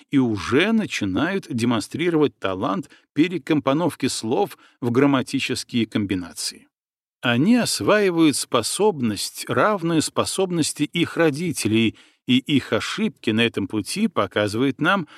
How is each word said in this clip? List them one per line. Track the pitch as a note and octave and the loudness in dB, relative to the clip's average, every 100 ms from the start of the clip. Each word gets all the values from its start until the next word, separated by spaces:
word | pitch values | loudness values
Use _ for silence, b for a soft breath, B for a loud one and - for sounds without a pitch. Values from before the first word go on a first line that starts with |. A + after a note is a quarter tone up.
| B | B
и | C#3 | 0
уже | B2 G#2 E2+ C3 G3+ | 2 0 0 2 2
начинают | A3+ F3+ - G2+ F#2+ E3 G3 - | 2 -2 -4 -4 -2 -2 -4 -6
демонстрировать | B2+ A#2+ A#2 - B2+ F3 D#3+ C#3+ - | -2 0 0 -2 -4 0 2 0 0
талант | G2 F#2 C3+ F#3+ - b b | -6 -4 -4 -4 -8 b b
перекомпоновки | - F3 F3 - D#3 C#3 D3 E3+ - B2+ | 0 0 0 0 0 2 0 -2 -2 -4
слов | - A2 D#3+ - - b b | -2 -2 0 -2 -6 b b
в | A#2+ | -2
грамматические | A#2+ C#3+ C3+ A#2 C#3 - B2 - A#2+ G#2+ | 2 4 2 -2 -4 -4 -6 -4 -2 -2
комбинации. | A2+ G2 F#2+ - - - - _ _ _ _ _ _ | -2 -2 -4 -6 -10 -10 -10 _ _ _ _ _ _
Они | B2 A#2+ F#3+ B3 | 0 2 4 2
осваивают | F#3+ - G2+ G#3 G3 E3 D#3+ B2+ | 2 0 2 4 4 4 4 4
способность, | - B2 - - G#3 D#3 A#2 G2 - - - | 0 -2 0 0 0 2 -2 -2 -8 -10 -4
равную | A#2+ F#3+ G3+ E3+ D#3+ | 0 2 0 0 0
способности | - - G2+ - F#3+ E3+ C#3+ - | 0 -2 -2 -2 -2 0 -2 -2
их | D3+ F3 D3+ - | -4 -2 -2 2
родителей — | E3 C#3 F3+ B2+ G#2 A2 A2 b b b - | 0 0 -4 -4 0 2 0 b b b 0
и | B2+ | 2
их | - C#3 - | 2 0 0
ошибки | G#2+ - - A3 - - | -2 -2 -4 -4 -4 -2
на | A2 | 2
этом | A#2 - G2 | 0 0 -4
пути | A2 F#2 F#3 A3 | -4 -6 -4 -2
показывают | - G2+ G#2 G#2 A2 C#3 - | -2 -2 0 0 0 -2 0
нам, | D#3 G3 D3+ | 0 0 -4